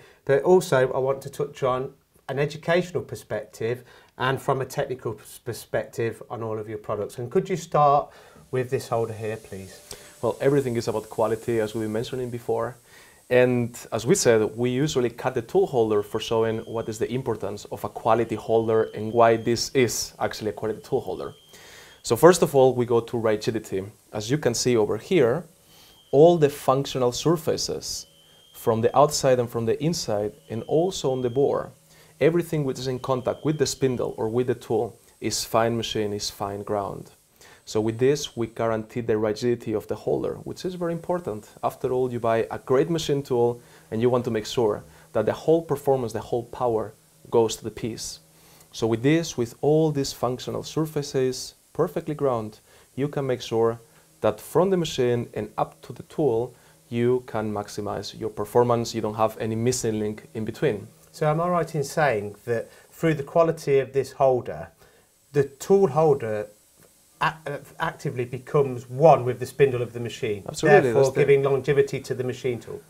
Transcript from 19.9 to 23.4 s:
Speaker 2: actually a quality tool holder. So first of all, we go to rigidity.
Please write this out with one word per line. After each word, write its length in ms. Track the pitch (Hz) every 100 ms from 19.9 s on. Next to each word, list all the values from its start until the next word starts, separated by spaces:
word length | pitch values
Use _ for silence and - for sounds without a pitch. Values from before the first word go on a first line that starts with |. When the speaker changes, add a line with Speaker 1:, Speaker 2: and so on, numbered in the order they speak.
| - - -
Speaker 2:
actually 320 | 107 - 107
a 20 |
quality 260 | - 110 107
tool 200 | - 127
holder. 320 | 95 80 69 - _ - - - - -
So 120 | - 117
first 260 | 165 180
of 140 | 165 139
all, 180 | 131
we 120 | 120 120
go 160 | 117
to 160 | 113 120
rigidity. 680 | 110 107